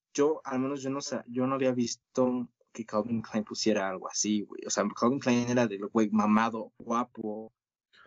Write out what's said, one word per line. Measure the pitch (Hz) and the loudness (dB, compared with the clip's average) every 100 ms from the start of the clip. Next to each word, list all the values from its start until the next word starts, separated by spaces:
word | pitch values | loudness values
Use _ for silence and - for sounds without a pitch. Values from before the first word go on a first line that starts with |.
| _ | _
yo, | 139 143 160 | 2 2 2
al | 139 127 | -4 -4
menos | 135 143 | -2 -4
yo | 131 | -4
no | 139 | -6
sa-, | - 120 120 | -6 -8 -6
yo | 123 127 | -2 0
no | |
había | 135 131 | 2 2
visto | 123 117 - _ 131 127 123 120 _ _ | 2 -2 -4 _ 0 0 0 -6 _ _
que | - | -12
Calvin | 113 107 117 113 | -4 -2 0 -2
Klein | - 110 | -2 -4
pusiera | 107 - 110 101 95 | -4 -2 0 2 0
algo | 92 - | -4 -6
así, | - 104 104 | -4 0 0
güey. | - - - | -2 -10 -6
O | |
sea, | 104 101 | -2 -2
Calvin | - 117 139 | 2 2 2
Klein | 127 120 120 | 2 2 2
era | 123 117 | 2 2
del | 98 101 | -2 -2
güey | 113 107 | 2 4
mamado, | 107 107 107 113 113 - - | 4 6 4 4 -2 -10 -12
guapo, | 107 117 120 113 107 107 110 _ _ _ _ _ | -4 -2 -2 -6 -8 -8 -12 _ _ _ _ _